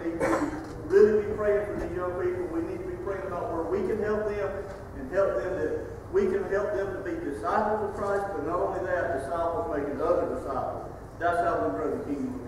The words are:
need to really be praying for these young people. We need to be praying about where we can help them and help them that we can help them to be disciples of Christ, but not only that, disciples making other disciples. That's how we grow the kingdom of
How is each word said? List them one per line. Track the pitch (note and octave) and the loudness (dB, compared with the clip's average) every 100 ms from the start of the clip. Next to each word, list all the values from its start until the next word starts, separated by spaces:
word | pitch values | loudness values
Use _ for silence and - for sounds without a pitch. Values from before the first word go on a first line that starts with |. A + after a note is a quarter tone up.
need | E4 E4 | -4 0
to | - - C#4+ - - - - | 2 2 0 -4 -8 -10 4
really | G#3 G#3+ G#3+ G#3 | 8 10 8 2
be | |
praying | - G#3 G3+ - | 0 2 2 0
for | E3+ | -4
these | F3 E3+ | -4 -4
young | F3+ F3+ | -2 0
people. | F3+ F3+ F4 | -2 -2 -2
We | E3 E3 | -4 -4
need | - | -6
to | F#3 | -6
be | F3 G3 | -6 -4
praying | F#3+ - | -4 -4
about | F3 F3 E3 | -4 -4 -2
where | E3 | 0
we | G3 - | 0 0
can | G#3+ | 0
help | G#3 G#3+ G#3 | 0 0 0
them | G3+ G3 G3 - - - - | -2 -2 -4 -8 -10 -12 -10
and | C3 F#3 | -2 2
help | G3 - | 4 2
them | F3+ F3+ | 0 -2
that | - - - - - | -2 -2 -6 -10 0
we | F3+ A3 | 2 4
can | G3+ F#3+ | 2 2
help | G3 G3+ F#3+ | 0 2 0
them | G3 | -2
to | F3+ F3+ | -4 -4
be | E3 | -4
disciples | C#3+ C#3+ E3+ G#3 G#3 G#3+ G3+ | -4 -4 0 2 2 0 -2
of | - | -2
Christ, | G3 G3 G3 D#3 | 0 0 0 -2
but | D3+ | -2
not | F3 | 0
only | G3 F3+ F#3 | 0 0 0
that, | F3+ E3+ E3+ | 0 0 -2
disciples | - E3+ E3+ D#3+ D3+ | -2 0 0 0 0
making | D3 C#3+ C3 | 0 -2 0
other | D#3+ F3 - - | 2 2 2 -2
disciples. | - - - - - - - - | -4 -2 -2 -4 -8 -12 -14 -2
That's | E3+ E3+ | 2 4
how | A2+ - - | 4 2 0
we | - | 0
grow | C#3+ - | -2 -2
the | |
kingdom | - C#3 B2 | -2 -2 -4
of | - | -4